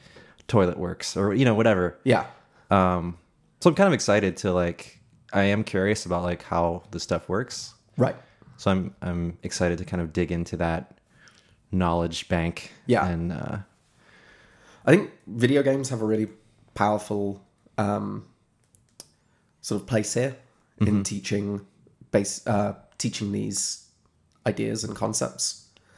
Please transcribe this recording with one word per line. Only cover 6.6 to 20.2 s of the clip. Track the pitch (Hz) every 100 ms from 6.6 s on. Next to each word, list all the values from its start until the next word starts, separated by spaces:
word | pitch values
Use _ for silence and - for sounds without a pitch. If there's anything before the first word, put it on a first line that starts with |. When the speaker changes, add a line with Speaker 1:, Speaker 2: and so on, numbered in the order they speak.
| 85 87 -
Speaker 1:
this | 85
stuff | - 85 -
works. | 95 123 - - - _ -
Speaker 2:
Right. | 127 - - _ - -
Speaker 1:
So | -
I'm, | 95 90 -
I'm | - 87 85 85
excited | - - 90 85
to |
kind | 90 87
of | 85
dig | 80 85
into | 87 85 82
that | 82 82 - - _ _ - - _ _ _
knowledge | 92 90 85 85 82 -
bank. | 90 82 85 - - -
Speaker 2:
Yeah. | 117 90
Speaker 1:
And, | 85 85
uh, | - - - - _ _ _ _ - - - - _ - -
Speaker 2:
I | -
think | 170 - - -
video | 117 123 143
games | 135 135 127
have | 120
a |
really | 110 110 107 - _ _ _
powerful, | - 104 107 - 104 101 101 - _ _ -
um, | 101 104 101 101 - _ _ _ _ _ _ - - _ _ _ _ _
sort | - 104
of | -
place | 113 104
here | 117